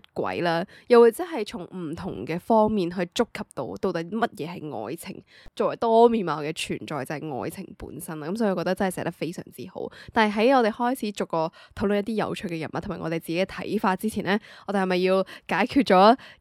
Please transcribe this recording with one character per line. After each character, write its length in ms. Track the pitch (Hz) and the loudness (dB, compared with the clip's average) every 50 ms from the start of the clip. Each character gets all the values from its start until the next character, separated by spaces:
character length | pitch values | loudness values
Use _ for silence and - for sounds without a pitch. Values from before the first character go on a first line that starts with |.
| - _ _ | -6 _ _
軌 260 | - - 95 92 - | -4 -4 -2 -2 0
啦， 240 | 170 175 165 165 208 - - - - | 0 0 0 0 -2 -6 -10 -14 2
又 120 | - 240 233 | 6 8 8
或 120 | 233 233 | 8 8
者 120 | 226 - 359 | 6 2 -4
係 220 | 349 330 254 208 | -6 -6 -6 -6
從 180 | - - 208 170 | -6 -8 -10 -12
唔 280 | - - 185 175 143 160 | -10 -10 -10 -8 -8 -8
同 320 | - 170 185 - - 110 | -8 -8 -8 -8 -8 -6
嘅 140 | 131 160 175 | -6 -6 -4
方 320 | - - 233 220 214 214 | 0 4 4 4 4 4
面 180 | 220 208 175 170 | 2 0 -2 -2
去 120 | 180 196 175 180 - | -2 -4 -6 -2 -2
觸 120 | - 233 - | -2 -2 -2
及 120 | - - 208 - - | -4 -10 -14 -12 -10
到 140 | - 127 90 95 104 | -10 -10 -8 -6 -4
到 140 | - 190 170 | -4 -2 -2
底 100 | 165 170 | -4 -6
乜 220 | 170 202 226 226 - | -6 -4 -2 -2 -4
嘢 180 | - 185 - | -4 -8 -10
係 380 | 170 175 - 151 151 135 107 110 | -10 -10 -10 -10 -10 -8 -8 -8
愛 80 | 98 156 | -8 -10
情， 260 | - - 196 - - - _ - - - - - | -10 -12 -14 -16 -16 -20 _ -20 -20 -20 -10 -4
作 120 | - 220 | -2 -2
為 80 | 160 - | -2 -2
多 340 | 180 240 233 226 226 233 240 | -2 0 4 8 8 8 8
面 160 | 233 220 185 | 6 2 0
貌 160 | 165 147 156 | -2 -2 -2
嘅 100 | 147 151 160 | -4 -6 -6
存 260 | - - - 170 - 107 | -6 -6 -6 -6 -8 -6
在 180 | - 156 139 135 | -8 -6 -6 -6
就 220 | - 160 139 160 | -6 -8 -8 -6
係 160 | 156 143 117 98 | -6 -6 -6 -6
愛 60 | 151 | -6
情 240 | 175 196 185 - - | -8 -10 -14 -16 -16
本 220 | - - - - 151 | -16 -16 -14 -14 -14
身 180 | - - 165 156 | -12 -12 -10 -8
啦。 80 | 147 156 | -8 -6
噉 80 | 190 | -4
所 100 | 226 233 | 0 0
以 20 | 202 | 0
我 60 | 185 | 0
覺 80 | 180 165 | 0 -2
得 100 | 175 190 | -2 -2
真 160 | - 208 185 | 0 -2 -2
係 60 | 180 | -2
寫 80 | - - | -4 -6
得 80 | 170 | -6
非 200 | 175 - 165 156 | -6 -6 -6 -6
常 120 | 180 - - - - | -6 -10 -14 -14 -16
之 120 | - - 185 | -16 -16 -14
好。 200 | - - - - - - - - | -12 -10 -12 -12 -12 -16 -20 -4
但 200 | - 233 214 208 | 0 2 2 2
係 160 | 202 226 214 | 2 2 4
喺 80 | 254 277 | 4 6
我 60 | 254 226 | 4 4
哋 80 | 208 | 2
開 260 | - - 240 240 262 | 0 -2 -2 -2 -2
始 140 | - - 214 | -4 -6 -6
逐 140 | 202 - 190 | -6 -6 -6
個 260 | - - 165 156 165 - - - - _ | -4 -2 -2 -2 -4 -6 -12 -20 -18 _
討 120 | - 208 | -4 -2
論 100 | 196 208 | 0 0
一 40 | 202 202 | 0 -2
啲 100 | 233 220 | -2 -2
有 200 | 208 165 - 175 | -2 -2 -4 -4
趣 140 | - - | -6 -8
嘅 100 | 185 170 | -8 -6
人 120 | 160 151 - - | -6 -8 -6 -8
物 60 | 147 | -8
同 160 | - 208 165 | -8 -8 -8
埋 60 | 175 160 | -6 -6
我 60 | 160 | -6
哋 100 | 165 165 | -6 -6
自 80 | - | -6
己 160 | - 165 175 190 | -4 -2 -2 -2
嘅 20 | |
睇 320 | 185 - - - - 175 | -2 -4 -8 -6 -4 -2
法 160 | 214 - 202 185 | 0 0 0 0
之 140 | - - | 0 -4
前 160 | 220 - 214 - | -4 -4 -4 -2
呢， 160 | 170 196 214 - - - - - | 0 -2 -2 -2 -8 -18 -12 -8
我 60 | - 202 | -4 -2
哋 100 | 202 185 | 0 0
係 20 | |
咪 120 | 185 185 180 185 | 2 2 2 2
要 180 | 185 185 190 185 - - - - - | 4 2 2 0 -2 -8 -16 -6 -2
解 160 | 185 170 208 | 0 0 0
決 180 | - - 294 208 | 2 2 0 4
咗 340 | - 196 185 196 220 254 - - - - _ | 6 8 10 10 8 8 6 0 -10 -8 _